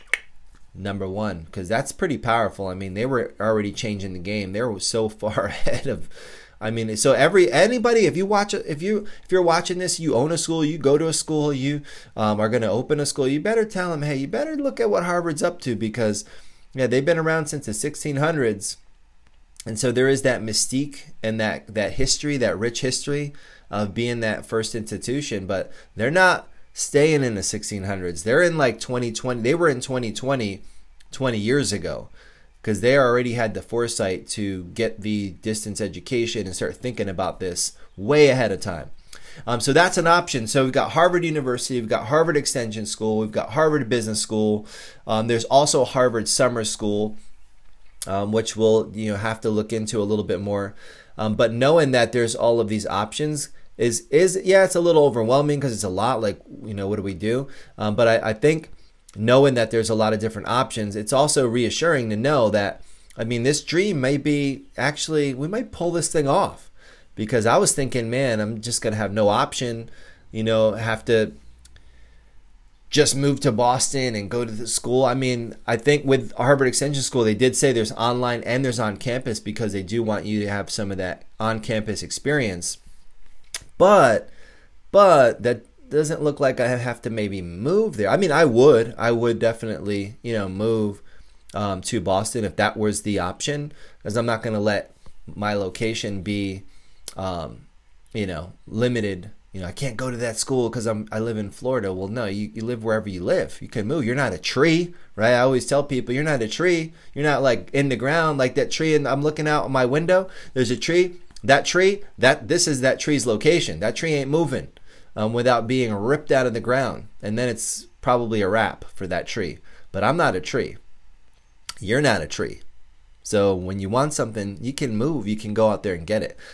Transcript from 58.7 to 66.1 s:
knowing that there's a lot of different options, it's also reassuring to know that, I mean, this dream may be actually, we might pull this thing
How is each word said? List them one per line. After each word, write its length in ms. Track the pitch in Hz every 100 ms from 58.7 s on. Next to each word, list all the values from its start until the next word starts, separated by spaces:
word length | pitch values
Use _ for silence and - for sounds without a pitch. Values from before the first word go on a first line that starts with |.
| - - _ _ 101
knowing 380 | 110 127 139
that 180 | 120 110
there's 180 | 113 110
a 60 | 110
lot 180 | 107
of 60 | 107
different 280 | 107 107 -
options, 480 | 120 131 - 104 101
it's 180 | -
also 340 | 135 147 147 123
reassuring 640 | 120 113 - 165 147 113
to 80 | 107
know 320 | 131 151 110
that, 320 | 104 101 - - - - -
I 60 |
mean, 200 | 113 120
this 200 | 123 151
dream 380 | - 165 208 156
may 160 | 127 143
be 460 | 151 147 139 135 - -
actually, 560 | 131 151 - 156 143
we 140 | 127 151
might 240 | 214 226
pull 200 | - 175
this 180 | 170
thing 180 | -